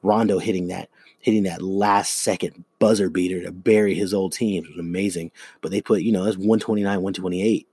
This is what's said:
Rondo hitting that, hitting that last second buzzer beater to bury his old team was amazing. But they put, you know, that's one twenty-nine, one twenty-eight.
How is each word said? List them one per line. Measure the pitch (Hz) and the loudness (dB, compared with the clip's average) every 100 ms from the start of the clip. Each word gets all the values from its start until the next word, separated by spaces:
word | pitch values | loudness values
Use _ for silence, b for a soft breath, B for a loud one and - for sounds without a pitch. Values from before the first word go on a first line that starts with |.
Rondo | 98 104 110 95 | 2 2 2 0
hitting | - 92 90 | -2 -4 -4
that, | 92 - b b b | -8 -12 b b b
hitting | - 107 | 0 2
that | 95 87 | 0 -4
last | 92 98 104 101 101 - | -4 0 2 2 2 -4
second | - 95 - - - _ | -2 -2 -4 -10 -20 _
buzzer | 107 110 95 | 2 4 2
beater | 87 90 92 | 0 -2 -2
to | 87 | -8
bury | 90 92 107 104 | -4 4 4 4
his | 95 98 | 0 -2
old | 101 95 | 0 -2
team | - 113 95 | -2 -2 -2
was | 80 78 | -6 -10
amazing. | 87 90 101 87 85 B B B | -6 -2 -2 -4 -10 B B B
But | - | -6
they | 95 | -6
put, | - 104 | 0 0
you | 92 | 2
know, | 101 | 0
that's | 98 95 | 0 0
one | 98 113 | 2 2
twenty-nine, | - 107 101 98 | 2 -2 0 -2
one | 95 | -4
twenty-eight. | 95 92 90 104 104 - | -6 -6 -2 0 0 -4